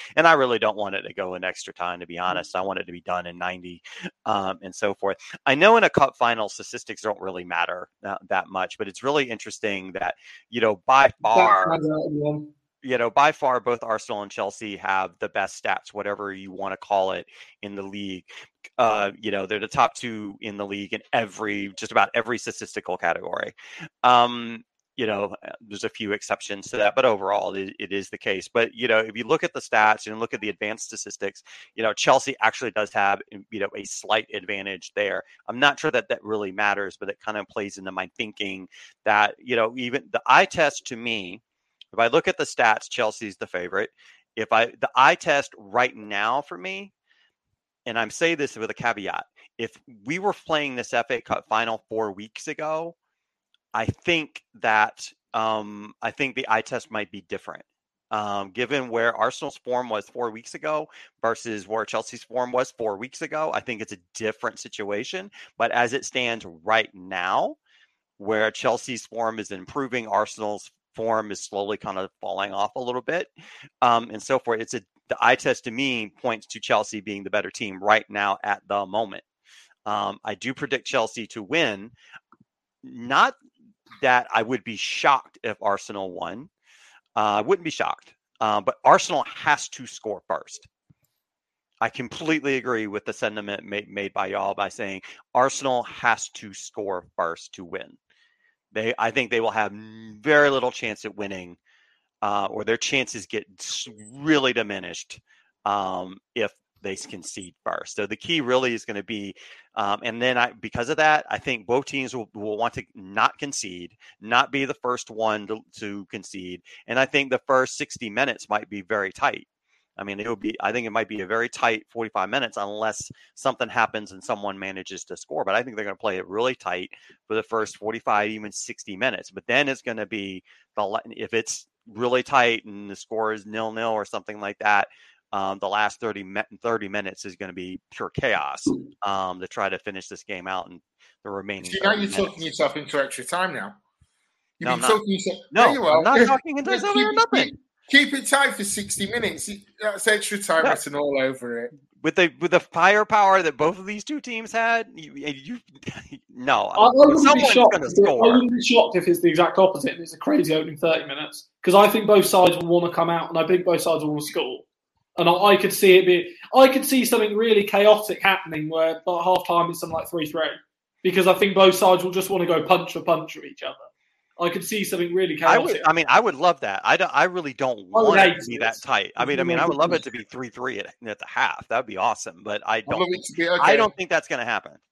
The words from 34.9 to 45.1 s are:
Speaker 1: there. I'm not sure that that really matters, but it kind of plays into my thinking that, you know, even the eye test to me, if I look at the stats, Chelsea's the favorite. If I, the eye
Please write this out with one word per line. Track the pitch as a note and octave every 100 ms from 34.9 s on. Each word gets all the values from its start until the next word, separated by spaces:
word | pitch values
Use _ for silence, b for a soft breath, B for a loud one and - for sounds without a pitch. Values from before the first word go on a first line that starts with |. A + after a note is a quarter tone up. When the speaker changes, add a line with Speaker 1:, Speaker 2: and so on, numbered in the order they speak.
| -
Speaker 1:
there. | G#2 F#2 - b b
I'm | A#2
not | C#3+ C#3
sure | D#3+
that | B2+ -
that | B2
really | G2+ G#2+ G2+
matters, | F#2+ G#2 G2+ G2 -
but | G2
it | G2+
kind | - G#2+
of | F#2+
plays | - G2+ G2+
into | F#2+
my | F#2+ F2+ -
thinking | A2 - G2+ F#2+ F#2 b b b
that, | - G#2 G#2 -
you | B2+ A#2+
know, | A2+ B2+
even | B2 C3 -
the | A#2 -
eye | C#3 F#3+
test | - D3 - -
to | A#2
me, | A#2+ A2+ F2+ G2+ _ _ _ _ _
if | -
I | A#2
look | D#3+ F#3
at | F3
the |
stats, | C#3+ - A#2+ A2 -
Chelsea's | - A2 - G#2+ -
the | G#2
favorite. | F2+ F2 F#2+ A2 _ b b b -
If | A2
I, | A2+ A#2+
the | - C3+
eye | B2+ C#3